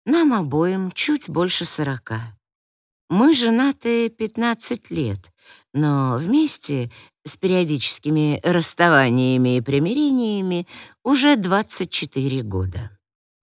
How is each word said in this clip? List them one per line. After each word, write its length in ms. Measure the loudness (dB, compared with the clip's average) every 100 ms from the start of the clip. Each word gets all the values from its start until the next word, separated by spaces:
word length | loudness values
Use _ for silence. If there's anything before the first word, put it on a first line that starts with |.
| 0
Нам 280 | 2 4
обоим 580 | 2 0 0 0 0 -4
чуть 380 | -4 -4 -4 -4
больше 360 | -2 -2 -2 -4
сорока. 720 | -4 -4 -6 -8 -10 -10 -18 _ _ _ _ _ _ -2
Мы 240 | 2 4
женаты 760 | 4 2 2 2 0 0 0 0
пятнадцать 800 | -4 -8 -2 -2 -2 -6 -8 -6
лет, 400 | -4 -4 -6 -12 _ -20 -20 _
но 440 | -2 0 2 0 -2
вместе 720 | 0 2 0 -2 -6 -6 -6 -10 -20 _
с 140 | -12 -4
периодическими 1040 | 0 0 0 -2 -4 -4 -2 0 0 0
расставаниями 1120 | 0 0 0 2 4 6 4 4 2 2 2 0
и 40 |
примирениями 1080 | 0 0 0 0 0 0 0 -2 -2 -4 -6 -14 -20 _
уже 320 | 0 2 4 4
двадцать 520 | 2 0 -2 -6 -6
четыре 540 | -6 -6 -4 -2 -4
года. 480 | -4 -4 -4 -6 -10 -14 _ _ _ _